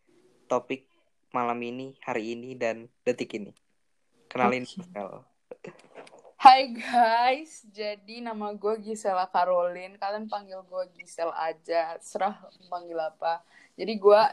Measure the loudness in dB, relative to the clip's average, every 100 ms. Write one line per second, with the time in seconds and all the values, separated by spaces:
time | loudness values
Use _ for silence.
0 | _ _ _ _ _ -2 -2 -8 -10 _
1 | _ _ _ -4 -2 -2 -6 -8 -12 -14
2 | -6 -6 -4 -8 -10 -4 -4 -4 -10 _
3 | -4 -2 -4 -8 -10 -16 _ _ _ _
4 | _ _ _ 0 0 0 -4 -12 -14 -12
5 | -12 -14 -20 _ _ -18 -18 -18 -20 -20
6 | -20 -20 -20 _ 10 10 6 -6 -2 2
7 | 4 4 2 0 -4 -18 -20 -10 -8 -8
8 | -12 -12 -10 -8 -8 -4 -2 -2 -4 -6
9 | -2 0 0 0 2 2 0 -4 -12 -8
10 | -6 -6 -8 -10 -10 -16 -12 -8 -10 _
11 | -20 -6 -4 -2 -6 -6 -4 -2 -2 -6
12 | -10 -4 -4 -4 -16 -20 -12 -10 -8 -6
13 | -6 -4 -4 -4 -8 -20 -20 -10 -6 4
14 | 8 8 6